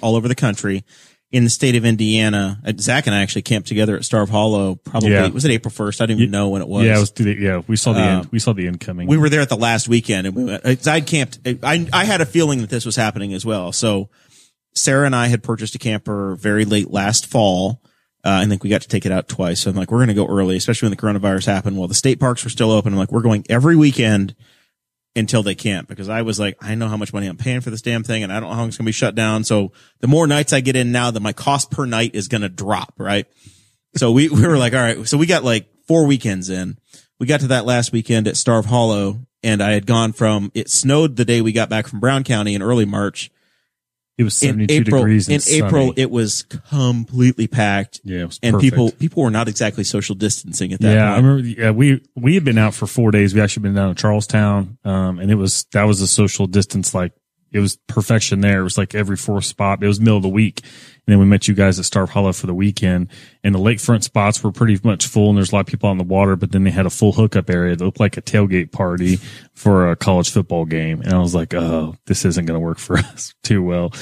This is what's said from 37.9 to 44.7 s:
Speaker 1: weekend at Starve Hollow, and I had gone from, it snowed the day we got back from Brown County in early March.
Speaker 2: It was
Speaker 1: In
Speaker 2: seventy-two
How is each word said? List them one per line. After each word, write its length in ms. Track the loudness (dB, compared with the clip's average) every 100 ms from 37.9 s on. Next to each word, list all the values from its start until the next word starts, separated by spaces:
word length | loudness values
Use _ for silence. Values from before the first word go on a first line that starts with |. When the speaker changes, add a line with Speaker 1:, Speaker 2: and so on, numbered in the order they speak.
Speaker 1:
weekend 340 | -4 0 0 0
at 80 | -2
Starve 300 | 0 2 2
Hollow, 540 | 0 2 0 -2 -6 -12 _
and 200 | -2 0
I 100 | 2
had 120 | 0 2
gone 260 | 0 0
from, 380 | 0 0 0 -2
it 160 | -8 -4
snowed 460 | -2 2 2 2 0
the 80 |
day 160 | 0 2
we 120 | 2
got 160 | 0 0
back 200 | -2 -4
from 120 | -2
Brown 240 | 0 0
County 300 | 0 -2 0
in 80 | -2
early 220 | 0 0 0
March. 440 | -2 -4 -6 -16 _ _ _ _ _ _ _ _ -2
Speaker 2:
It 60 |
was 160 | -2 2
Speaker 1:
In 60 | 0
Speaker 2:
seventy-two 240 | 0 2